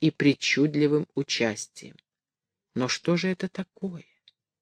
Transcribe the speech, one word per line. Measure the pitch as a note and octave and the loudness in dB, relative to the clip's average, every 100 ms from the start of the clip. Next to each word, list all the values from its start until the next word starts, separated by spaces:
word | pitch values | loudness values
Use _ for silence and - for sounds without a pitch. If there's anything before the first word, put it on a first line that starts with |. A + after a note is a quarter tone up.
и | D#3+ | 0
причудливым | - C#3+ C3+ - - D3+ D3 D3 D3 D#3+ - | 2 2 2 2 2 2 2 2 2 0 -4
участием. | C3+ - A2+ G2+ - - - - _ _ _ _ _ _ _ - | -4 -2 -2 -2 -10 -16 -20 -20 _ _ _ _ _ _ _ -4
Но | B2+ | -2
что | - - F3 | -2 0 0
же | F#3+ | 0
это | F3+ F#3 | -4 -6
такое? | - F#3+ _ G3 E3 - _ _ _ _ _ | -8 -12 _ -10 -10 -16 _ _ _ _ _